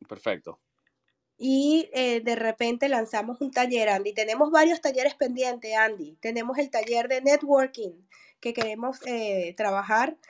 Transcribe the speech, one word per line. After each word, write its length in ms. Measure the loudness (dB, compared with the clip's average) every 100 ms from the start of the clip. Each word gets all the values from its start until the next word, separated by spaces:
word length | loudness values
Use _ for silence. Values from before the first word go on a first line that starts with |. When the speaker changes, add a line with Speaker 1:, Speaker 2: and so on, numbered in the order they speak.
| -18
Speaker 1:
Perfecto. 520 | -8 -6 -6 -8 -18 _ _ _ _ _ _ _ -6
Speaker 2:
Y, 520 | 0 2 4 2 0
eh, 280 | -2 -2 -2
de 140 | -2 -2
repente 520 | -2 -2 -2 0 0
lanzamos 540 | 0 -2 -4 -6 -6
un 100 | -4
taller, 380 | 0 0 2 2
Andy. 240 | 0 0
Tenemos 380 | -2 -2 2 4
varios 300 | 6 6 4
talleres 340 | 0 0 -2 0
pendientes, 600 | -4 -2 -2 -4 -2 2
Andy. 400 | 2 0 -10 -10
Tenemos 360 | -6 -4 -4 -4
el 120 | -2
taller 380 | -4 -2 -2 0
de 140 | 0
networking 720 | 4 4 6 4 4 -2 -10 -12 _ -20 -20 _
que 140 | -6
queremos, 460 | -4 -4 -4 -8 -8 -8
eh, 480 | -6 -4 -4 -4 -4
trabajar, 600 | -2 -2 0 0 0 -4